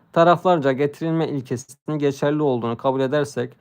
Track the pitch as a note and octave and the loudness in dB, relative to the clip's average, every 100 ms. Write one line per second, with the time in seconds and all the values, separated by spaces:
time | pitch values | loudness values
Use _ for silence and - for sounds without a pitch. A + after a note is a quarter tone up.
0 | _ E3+ E3+ E3+ F#3 F3 C3+ B2+ C#3+ - | _ 2 4 4 2 2 2 0 -2 -2
1 | D#3+ E3 D#3 C#3 C3 B2 - - - D#3 | -4 -2 -2 -4 -6 -8 -10 -14 -8 -2
2 | C#3+ - D3 D3+ D3 B2 A#2+ A#2+ C3+ C3 | -2 0 -2 0 0 0 -2 -2 -2 0
3 | C3 D3 C#3+ - B2 - | 0 0 -2 -4 -8 -10